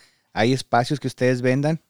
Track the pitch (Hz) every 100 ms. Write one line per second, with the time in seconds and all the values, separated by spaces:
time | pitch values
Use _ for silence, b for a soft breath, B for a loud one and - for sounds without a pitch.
0 | b b b - 113 131 - 120 127 147
1 | 131 - 127 127 127 131 147 160